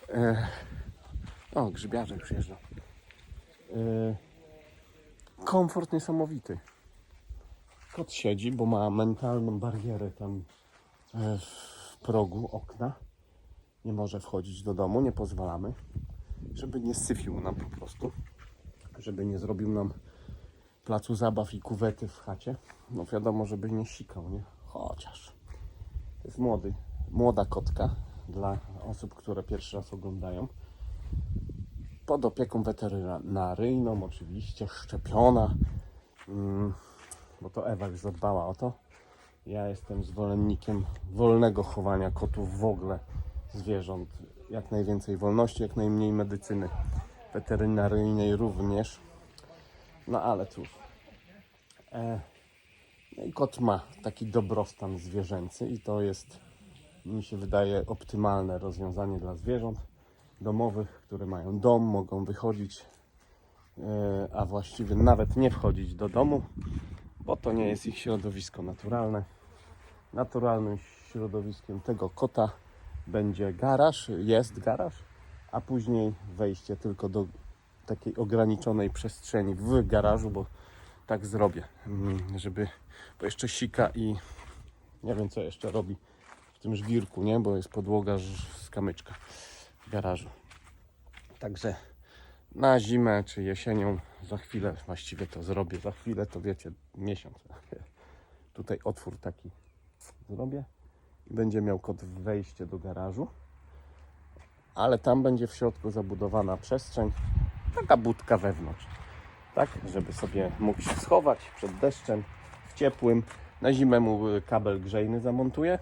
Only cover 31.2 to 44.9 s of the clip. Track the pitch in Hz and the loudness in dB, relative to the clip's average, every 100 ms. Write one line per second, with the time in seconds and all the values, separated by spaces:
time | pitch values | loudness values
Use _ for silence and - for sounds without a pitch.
31.2 | - - - - - - - - - 135 | -2 -4 -4 -8 -10 -10 -12 -12 -2 0
32.2 | 120 - 120 147 110 107 107 98 90 87 | 2 0 0 0 0 -2 -2 -2 -4 -4
33.2 | - 98 90 92 117 127 117 104 92 - | -4 -2 0 0 2 2 2 0 -4 -8
34.2 | 82 92 - - 101 - - - - 110 | -10 -8 -6 -6 -8 -8 -8 -6 0 6
35.2 | 123 120 104 - - - - - - - | 8 8 6 4 2 0 -10 -16 -20 -20
36.2 | - 98 98 98 101 92 - - - - | -8 -4 -2 0 -2 -4 -10 -20 -20 -20
37.2 | - - 92 113 107 107 98 90 98 85 | -20 -16 -10 -4 -2 -2 -4 -6 -6 -2
38.2 | 104 95 87 92 123 - _ - - - | 0 0 -2 -2 -4 -6 _ -20 -20 -20
39.2 | - _ - 104 101 98 - 98 - 104 | -20 _ -10 -6 -4 -6 -6 -6 -4 -2
40.2 | 101 101 104 98 - 104 95 - 92 95 | 0 2 2 2 0 -2 -2 -6 -6 4
41.2 | 117 113 117 104 92 - 98 95 95 - | 6 8 6 4 -2 -2 0 0 0 0
42.2 | 101 - 95 98 110 95 92 95 - - | -2 -2 -4 0 0 0 -2 -6 -6 -8
43.2 | - - - 104 98 98 90 92 87 - | -6 -8 -10 -8 -4 -2 -2 -6 -8 -12
44.2 | - - - 110 - 107 101 | -16 -18 -10 -8 -2 0 2